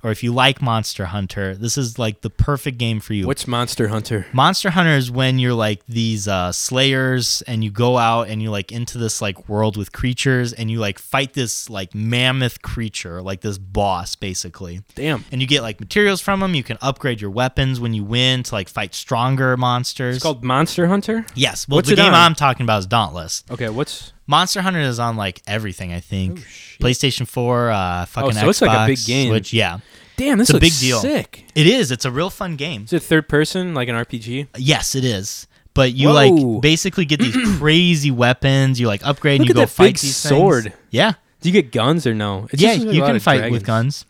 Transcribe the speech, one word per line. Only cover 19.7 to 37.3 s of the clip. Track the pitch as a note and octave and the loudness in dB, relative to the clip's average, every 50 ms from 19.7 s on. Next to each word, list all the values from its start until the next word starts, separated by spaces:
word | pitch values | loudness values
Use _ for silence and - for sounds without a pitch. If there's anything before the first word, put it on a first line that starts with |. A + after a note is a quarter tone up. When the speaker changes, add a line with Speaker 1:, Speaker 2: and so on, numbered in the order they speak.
| B2 B2 B2 - - - C3 B2 B2+ | 0 0 -2 -6 -6 -6 -4 -4 -4
Speaker 2:
It's | B2+ | -2
called | - E3 D3 A#2+ | -2 -2 -4 -2
Monster | A#2+ B2+ B2+ C3+ D#3+ E3+ - - F3 | -2 0 2 2 0 0 0 0 2
Hunter? | E3+ F#3+ G3+ G3+ - A3 A3+ A3 - - | 2 2 0 0 -2 -4 -4 -4 -8 -2
Speaker 1:
Yes. | - - - - - - - | -2 -2 0 -2 -6 -6 0
Well, | C#3 | 0
Speaker 2:
What's | D#3+ - - | 2 4 4
Speaker 1:
the | G#3+ | 4
Speaker 2:
it | |
Speaker 1:
game | F#3+ G3 | 6 6
Speaker 2:
on? | - F3+ | 6 8
Speaker 1:
I'm | E3+ E3+ E3+ D#3+ | 8 6 6 4
talking | - D3 C#3 B2 - B2+ | 4 2 0 2 0 0
about | A#2 A2 G#2 | 0 0 0
is | F#2 | 0
Dauntless. | F#2 A#2+ A#2 G#2+ E2+ C#2+ F2 D#2 E2+ - - _ - | 0 0 0 0 0 -4 -10 -10 -10 -10 -12 _ -12
Speaker 2:
Okay, | B2 A2 B2 A2+ | -10 -8 -6 -6
what's | G#2+ A#2+ D3+ - - - - - - - _ - | -4 -4 -6 -6 -6 -16 -16 -20 -20 -20 _ 0
Speaker 1:
Monster | C#3+ D#3 F3+ F#3 - G#3 | 2 2 2 0 -2 -2
Hunter | F3+ F#3+ F#3 E3 | -2 -2 -2 0
is | D3 C3 A#2+ A#2 | -2 -2 -2 -2
on, | A#2 A#2 A2+ | -2 -2 -2
like, | A2 G2+ G2 F2+ - _ | -2 -4 -6 -6 -8 _
everything, | - G#2 A2+ A2 G2+ F2+ - F#2+ F2+ | -6 -6 -6 -6 -6 -8 -8 -8 -8
I | E2+ F2 | -8 -8
think. | - - G#2 F#2+ F#2 F#2 F2 F#2 | -8 -6 -4 -2 -2 -2 -4 -8
Speaker 2:
Oh, | B2 - | -14 -20
shit. | - - - - - _ | -20 -20 -20 -20 -8 _
Speaker 1:
PlayStation | - B2 B2+ - - C3+ A#2+ - B2+ | 0 0 0 2 0 -2 -2 -2 -8
four, | - - C3 A#2+ A#2+ B2 A#2+ A#2+ A#2 | -6 -4 -4 -2 0 0 0 0 0
uh, | A2 G2+ F#2 F2+ F2+ F2 F2 | 0 0 -2 -2 -2 -4 -6
fucking | - - A#2+ C3 C3+ A2 G#2+ | -6 -6 -2 -2 -2 0 2
Speaker 2:
Oh, | |
so | A2 D#3 | 2 2
it's, | G#3 - | 2 4
like, | B3 A3+ A2 A2 | 2 4 4 4
a | A2 | 4
big | B2+ C3+ | 2 2
Speaker 1:
Xbox, | B2 A2 | 0 -2
Speaker 2:
game. | A2 B2 C3+ C3+ A#2+ | -2 0 0 2 2
Speaker 1:
Switch, | A2 A2 F#2+ - | 0 0 0 0
yeah. | - A2+ G#2 F2 E2+ G2 - _ - - - _ _ | 0 0 0 0 -2 -8 -14 _ -20 -20 -20 _ _
Speaker 2:
Damn, | - B3+ C#4+ C#4 G3+ | -4 0 2 2 4
this | A#3 - | 4 4
Speaker 1:
It's | |
a | - | 4
Speaker 2:
looks | D3+ - E3 D#3+ C3+ | 6 6 4 4 2
Speaker 1:
big | |
deal. | B2+ B2+ B2 A2+ | 0 2 2 2
Speaker 2:
sick. | G#2+ C4+ D4+ B3 - - - - - - _ | 0 0 0 -2 -2 -4 -12 -20 -20 -4 _
Speaker 1:
It | D#3 D#3 | 4 4
is. | F3 A#3 C4+ G#3+ B2+ | 6 6 4 2 0
It's | B2+ A#2+ - | -2 -4 -4
a | C3 | -4
real | A#2+ C3+ E3+ F#3+ | -2 -2 -4 -4
fun | - - G#3 F3+ D#3+ | -6 -8 -8 -8 -6
game. | C3+ C#3 E3 F#3 G#2 G#2 | -6 -8 -8 -8 -10 -8
Speaker 2:
Is | A2+ | -4
it | F3 E3 | -4 -4
third | - - E3+ D#3 D3 _ | 0 2 2 2 2 _
person, | - D3 D#3 - - F#3 F3+ F3+ E3 | 2 2 2 2 -2 -4 -4 -4 -4
like | C#3 B2 B2 | -4 -4 -2
an | A#2 | -2
R | A#2 A#2+ | -4 -4
P | _ - A#2 | _ -8 -10
G? | A2 A#2 A#2+ C3 C#3+ - _ | -8 -8 -8 -8 -8 -10 _
Speaker 1:
Yes, | - C3 C#3 D3+ G#2+ - - - | -2 0 2 2 2 0 -2 -4
it | C3+ B2+ | -2 -2
is. | B2+ A2 F#2+ G2 - - - - _ _ _ _ - _ | 0 -2 -2 -6 -8 -12 -12 -16 _ _ _ _ -4 _
But | - C3+ B2+ A#2+ | 2 2 2 4
you, | C3 C#3 D3 | 4 4 6
Speaker 2:
Whoa. | D3 | 8
Speaker 1:
like, | D3 - C3+ F3 D#3 C#3 B2 A2 G#2+ | 8 8 8 8 6 4 4 0 2
basically | B2 D3 D#3+ E3 - F#3+ - - F3 | 4 4 4 4 0 -2 -2 -2 0
get | C#3 D3+ C#3+ | 0 2 0
these | A#3 B3+ | 2 0